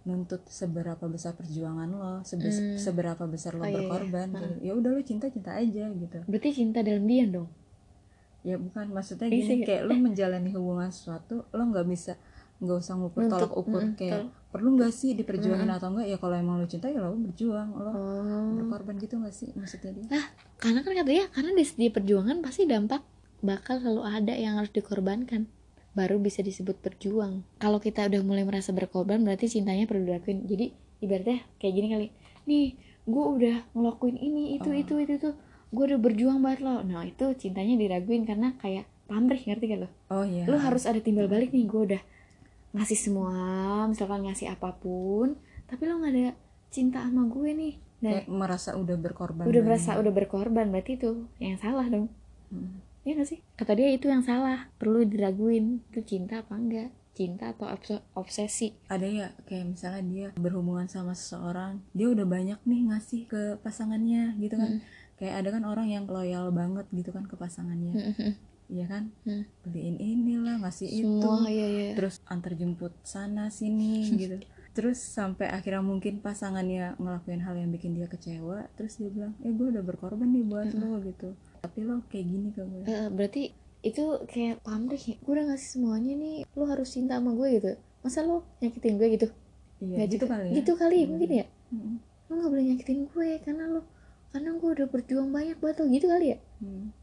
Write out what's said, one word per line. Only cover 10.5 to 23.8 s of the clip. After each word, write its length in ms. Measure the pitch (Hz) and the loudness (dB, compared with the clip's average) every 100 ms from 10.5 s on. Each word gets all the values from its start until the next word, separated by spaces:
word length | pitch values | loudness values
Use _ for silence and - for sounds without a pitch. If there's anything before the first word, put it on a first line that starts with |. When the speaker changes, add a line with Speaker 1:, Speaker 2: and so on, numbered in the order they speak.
Speaker 1:
hubungan 380 | 196 180 180 180 | -2 -2 -2 -4
sesuatu, 560 | 180 - 165 - 233 - | -6 -10 -10 -8 -8 -6
lo 160 | 220 | -2
nggak 220 | 240 202 | 0 2
bisa, 320 | 175 175 - 175 - - - _ | 2 -2 -4 -12 -14 -20 -20 _
nggak 200 | 180 175 | -2 -2
usah 160 | 175 185 | -2 -4
ngukur 240 | 180 175 | -2 2
Speaker 2:
Nuntut, 120 | 226 | 2
Speaker 1:
tolak 180 | 190 180 | 4 2
ukur, 280 | - 185 202 | 0 0 0
Speaker 2:
mm-mm, 140 | 214 214 | 0 0
Speaker 1:
kayak 140 | 185 | -2
Speaker 2:
tol- 180 | 202 240 - - | -2 -4 -10 -10
Speaker 1:
perlu 200 | - 233 | 0 4
nggak 180 | 262 233 | 6 6
sih 160 | 226 262 | 2 0
diperjuangin 540 | 220 214 196 208 185 185 | 0 -2 0 2 2 2
Speaker 2:
Mm-mm. 100 | 185 | 0
Speaker 1:
atau 120 | 185 | -2
enggak? 160 | 196 214 | -2 -2
Ya 80 | 190 | -2
kalau 180 | 180 | -2
emang 220 | 175 175 175 | 0 0 0
lo 80 | |
cinta, 240 | 175 170 254 | -2 -4 -4
ya 120 | 294 | -2
lo 120 | 180 | -2
berjuang, 540 | 214 220 175 233 208 214 | -2 -4 -2 -2 0 -4
lo 160 | 196 208 | -6 -4
Speaker 2:
Oh. 580 | 214 196 196 208 208 214 220 | -4 -4 -2 -2 0 0 0
Speaker 1:
berkorban 400 | 226 208 196 202 | -2 -4 -6 -6
gitu 180 | 214 233 | -4 -4
nggak 180 | 214 | -4
sih 180 | 190 - | -8 -10
maksudnya 380 | - 196 185 190 | -10 -10 -10 -10
dia? 120 | 190 226 | -10 -2
Speaker 2:
Lah, 160 | 285 294 - - - | -2 -2 -10 -20 -2
karena 240 | 233 233 | 4 4
kan 120 | 294 | 4
katanya, 300 | 370 294 302 392 | 2 6 4 4
karena 220 | - 302 | 0 2
di 120 | 381 | 4
setiap 280 | 285 - 233 | 4 4 2
perjuangan 420 | 220 196 202 196 330 | 4 4 4 4 0
pasti 240 | 294 262 | -2 2
dampak 400 | 370 226 208 269 - - - - | 4 6 4 0 -4 -20 -20 -4
bakal 360 | 196 196 - | 0 0 -2
selalu 260 | 254 | -2